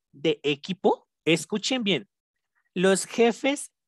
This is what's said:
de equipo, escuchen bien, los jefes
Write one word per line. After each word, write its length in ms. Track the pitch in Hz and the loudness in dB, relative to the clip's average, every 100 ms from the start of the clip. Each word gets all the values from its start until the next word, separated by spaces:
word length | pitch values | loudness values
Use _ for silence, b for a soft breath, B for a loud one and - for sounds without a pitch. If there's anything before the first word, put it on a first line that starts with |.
| _ | _
de 300 | 139 160 151 | -4 -2 -2
equipo, 640 | 147 143 - 185 220 392 _ _ - | -2 -4 -6 -2 0 0 _ _ 0
escuchen 580 | 165 - 214 - 262 | 0 -2 -6 -4 -4
bien, 240 | 202 151 101 _ _ _ _ _ _ | -2 -2 -4 _ _ _ _ _ _
los 300 | 180 190 190 | 0 2 2
jefes 680 | - - 233 - 269 285 - _ | -2 2 2 2 -2 -4 -8 _